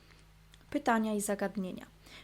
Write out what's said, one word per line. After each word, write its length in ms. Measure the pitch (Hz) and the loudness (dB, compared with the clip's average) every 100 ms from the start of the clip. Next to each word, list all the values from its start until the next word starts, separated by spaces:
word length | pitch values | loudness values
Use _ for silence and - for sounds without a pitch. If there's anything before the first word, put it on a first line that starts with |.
| - - - - - - - | -20 -20 -20 -20 -20 -20 -4
pytania 440 | 294 294 226 220 | -2 4 4 4
i 80 | 208 | 0
zagadnienia. 640 | 202 202 196 196 185 - - - - - | 0 0 0 -2 -4 -6 -12 -20 -20 -20